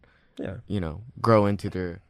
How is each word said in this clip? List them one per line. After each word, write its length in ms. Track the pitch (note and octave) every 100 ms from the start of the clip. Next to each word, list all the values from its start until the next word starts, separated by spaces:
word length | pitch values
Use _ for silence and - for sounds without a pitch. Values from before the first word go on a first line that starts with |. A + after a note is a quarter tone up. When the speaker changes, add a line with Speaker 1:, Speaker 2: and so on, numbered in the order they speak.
| _ _ _ -
Speaker 1:
Yeah. 200 | - F#2+ -
Speaker 2:
you 100 | G2+
know, 240 | E2 D#2 A#2 -
grow 260 | - A2 G2+
into 220 | G2+ G#2
their, 340 | F#2 F2+ F2+